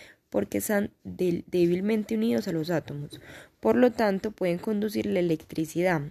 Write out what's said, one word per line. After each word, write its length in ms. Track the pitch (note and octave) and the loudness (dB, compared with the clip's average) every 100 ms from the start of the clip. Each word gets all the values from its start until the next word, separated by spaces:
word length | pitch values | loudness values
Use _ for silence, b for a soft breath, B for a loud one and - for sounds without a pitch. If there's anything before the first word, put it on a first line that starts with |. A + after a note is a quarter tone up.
| B B _ | B B _
porque 300 | G3+ G3+ G3+ | -4 -2 -4
están 320 | - G#3 G#3 _ | 0 0 0 _
del-, 400 | F#3+ F3+ F#3 E3+ - | -12 -4 -2 -2 -2
débilmente 680 | F3+ E3+ F3+ G3+ A3 G#3 A3 | 2 2 2 0 0 0 0
unidos 320 | A3+ A#3 G#3 | 2 0 0
a 40 | |
los 180 | E3 D#3 | -2 -2
átomos. 500 | E3 - C#3+ D3 - B B B _ | -2 -4 -8 -10 -14 B B B _
Por 160 | A3 A#3 | 2 6
lo 160 | B3 | 4
tanto, 400 | A#3 G#3+ G3 A3 | 4 0 2 -2
pueden 260 | - F#3 F3 | -2 -2 0
conducir 480 | - G#3+ G#3+ A3 G#3 | -2 -2 -2 -2 -2
la 120 | G3 | 0
electricidad. 840 | F3 D#3 - - D#3+ E3 F3+ E3 C#3+ | 2 0 -4 -6 -4 0 2 2 -2